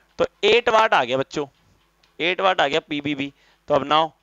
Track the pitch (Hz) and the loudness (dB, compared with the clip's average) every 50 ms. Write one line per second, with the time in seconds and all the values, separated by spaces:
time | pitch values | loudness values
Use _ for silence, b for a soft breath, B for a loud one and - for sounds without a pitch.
0 | b b b - 170 - - _ - 208 220 233 240 247 220 220 220 220 208 170 | b b b -4 -4 -4 -4 _ 0 2 2 2 2 2 2 2 2 4 2 0
1 | 131 117 127 131 135 - - 160 147 139 _ _ _ _ _ _ _ _ _ _ | 0 0 -2 -4 -4 -4 -6 -8 -8 -8 _ _ _ _ _ _ _ _ _ _
2 | _ _ _ _ 156 170 185 170 190 190 185 165 160 143 143 160 - _ 151 147 | _ _ _ _ -4 -4 -2 0 0 0 2 2 0 0 0 -4 -4 _ -8 -6
3 | 143 143 147 135 139 139 - b b b b b b - 143 147 135 143 151 156 | -4 -6 -6 -6 -6 -10 -10 b b b b b b -2 -2 -2 0 2 2 0
4 | 160 160 - _ | 0 0 -6 _